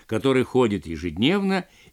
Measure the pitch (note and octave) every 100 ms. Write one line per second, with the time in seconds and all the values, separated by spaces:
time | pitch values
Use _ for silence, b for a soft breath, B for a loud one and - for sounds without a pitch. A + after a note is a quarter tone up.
0 | b A2 C3+ C3 A#2+ B2+ A#2+ G2+ D#2+ E2
1 | F2 D#2+ B2+ G3+ G3 F#3+ - b b